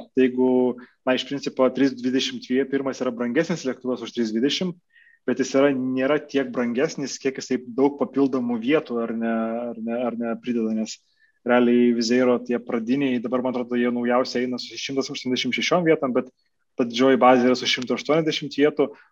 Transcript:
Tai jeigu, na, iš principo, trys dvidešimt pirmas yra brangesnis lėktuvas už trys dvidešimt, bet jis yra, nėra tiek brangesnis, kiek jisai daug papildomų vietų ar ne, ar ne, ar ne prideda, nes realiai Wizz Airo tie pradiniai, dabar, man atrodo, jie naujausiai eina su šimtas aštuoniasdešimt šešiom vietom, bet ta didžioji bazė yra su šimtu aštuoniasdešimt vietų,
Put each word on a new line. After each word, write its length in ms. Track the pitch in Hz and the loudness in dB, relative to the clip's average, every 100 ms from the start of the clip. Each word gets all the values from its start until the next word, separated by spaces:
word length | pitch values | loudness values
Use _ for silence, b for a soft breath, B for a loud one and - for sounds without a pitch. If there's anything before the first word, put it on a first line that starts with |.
| - 131 | 0 2
Tai 80 | |
jeigu, 220 | 127 127 127 127 127 120 B B 131 | 2 2 2 2 2 -2 B B -2
na, 60 | |
iš 80 | 127 - | -2 -4
principo, 400 | 143 139 - 127 | -8 -6 0 2
trys 220 | 127 139 | 2 0
dvidešimt 540 | 120 127 131 - 120 - 127 131 | 0 -2 -2 -2 -6 -2 -2 0
pirmas 260 | 139 135 - | -2 -4 -4
yra 80 | 127 | -6
brangesnis 480 | 117 120 135 170 160 | -4 -2 -2 -2 -4
lėktuvas 400 | 127 120 127 120 | -4 -6 -6 -6
už 80 | 110 120 | -6 -4
trys 160 | 113 | -2
dvidešimt, 400 | 110 139 - 180 170 _ b b b - | 0 0 0 -4 -6 _ b b b -4
bet 100 | 123 | -2
jis 140 | 123 | 0
yra, 140 | 135 143 | 2 2
nėra 460 | 131 127 131 135 147 | 2 -2 -2 0 0
tiek 320 | 147 139 123 | 0 -2 -2
brangesnis, 640 | 120 120 117 160 151 131 - | -2 -2 0 -2 -2 -8 -4
kiek 160 | 135 135 | -6 -6
jisai 220 | - 127 127 117 | -4 -4 -4 0
daug 160 | 139 143 | 0 2
papildomų 580 | 120 135 135 131 120 117 | -2 2 2 0 -2 -2
vietų 340 | 120 156 151 117 | 0 0 0 -4
ar 80 | 113 | -2
ne, 200 | 113 113 113 113 117 120 | -2 -2 -2 -2 -4 -8
ar 100 | 113 | -8
ne, 220 | 113 117 120 | -6 -2 -2
ar 100 | 117 | -2
ne 160 | 117 113 | -4 -4
prideda, 320 | 123 117 110 | -4 -2 0
nes 220 | 110 107 - _ _ _ _ 123 | -2 -4 -8 _ _ _ _ 2
realiai 460 | 123 120 120 120 | 4 6 6 4
Wizz 160 | 117 113 123 | 4 2 4
Airo 180 | 123 120 | 4 2
tie 160 | 123 120 | 0 -4
pradiniai, 640 | - 117 113 139 135 120 | -2 -4 0 0 0 -2
dabar, 220 | 113 127 127 | -2 -2 -2
man 80 | |
atrodo, 240 | 123 120 123 | -4 -2 0
jie 160 | 123 | 0
naujausiai 540 | 120 120 123 123 120 127 | 0 2 2 2 -2 -4
eina 100 | 120 | -6
su 160 | - 113 | -10 -10
šimtas 320 | - 135 131 | -4 -4 -4
aštuoniasdešimt 480 | 135 127 123 127 117 | -6 -4 -2 -2 -2
šešiom 260 | - 175 160 | 0 2 4
vietom, 300 | 156 135 123 | 2 2 -2
bet 160 | 123 _ _ _ _ - | -4 _ _ _ _ -4
ta 60 | 117 | -2
didžioji 320 | 117 135 127 | 2 4 6
bazė 280 | 127 127 127 | 8 8 4
yra 80 | 123 | 2
su 100 | 123 | 0
šimtu 240 | 127 120 | -2 -2
aštuoniasdešimt 640 | 120 - 160 156 - 143 - | -4 0 0 0 -4 -6 2
vietų, 280 | 147 147 139 B B | 2 2 -2 B B